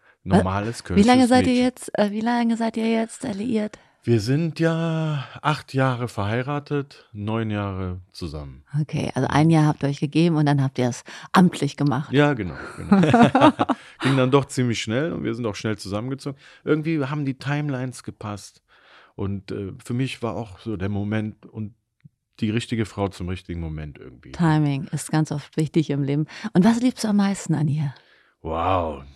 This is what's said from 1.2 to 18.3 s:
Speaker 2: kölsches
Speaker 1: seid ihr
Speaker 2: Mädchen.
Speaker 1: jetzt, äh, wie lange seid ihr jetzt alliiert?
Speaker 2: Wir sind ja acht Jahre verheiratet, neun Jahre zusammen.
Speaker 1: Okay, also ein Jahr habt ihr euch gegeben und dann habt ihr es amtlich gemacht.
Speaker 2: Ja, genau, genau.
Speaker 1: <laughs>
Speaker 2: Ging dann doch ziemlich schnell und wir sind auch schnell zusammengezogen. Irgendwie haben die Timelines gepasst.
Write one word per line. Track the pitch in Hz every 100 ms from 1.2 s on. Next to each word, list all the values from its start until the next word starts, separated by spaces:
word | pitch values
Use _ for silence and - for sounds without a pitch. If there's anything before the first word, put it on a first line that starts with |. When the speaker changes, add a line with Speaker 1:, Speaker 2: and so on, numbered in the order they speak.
| 247
Speaker 2:
kölsches |
Speaker 1:
seid | 254 254
ihr |
Speaker 2:
Mädchen. | 247 247
Speaker 1:
jetzt, | - - -
äh, | 208
wie | 208
lange | 226 240 233 226
seid | 226 226
ihr | 220
jetzt | 226 226 - 262
alliiert? | 196 240 220 208 - _ _
Speaker 2:
Wir | - 120
sind | 104 139 170 143
ja | 165 165 165 160 156 147 131 -
acht | 147 147 -
Jahre | 135 131 120 120
verheiratet, | - 101 117 127 143 143 147 139 - _
neun | 104 101 113 110
Jahre | 104 101 95 92 92 90
zusammen. | - 85 76 71 65 - 147
Speaker 1:
Okay, | 151 151 -
also | - 127
ein | - 160
Jahr | 160 151
habt | 151
ihr | 139
euch | 143
gegeben | 147 156 170 156
und | 147
dann | 143
habt | 135 -
ihr | 123
es | 127 - - -
amtlich | 190 180 - 143 -
gemacht. | 143 127 151
Speaker 2:
Ja, | 127 147
genau, | 131 92 69 - -
genau. | - 196
Speaker 1:
<laughs> | 156 233 233 254 294 - - - - -
Speaker 2:
Ging | 131 135
dann | 127
doch | 139 131
ziemlich | - 123 110
schnell | - 113 165
und | - 117
wir | 117
sind | 117
auch | 98
schnell | 113 107
zusammengezogen. | 95 101 123 135 143 135 - -
Irgendwie | - 156 156 160 135
haben | 151 139
die | 131
Timelines | 135 147 147 131 127 123
gepasst. | - - 107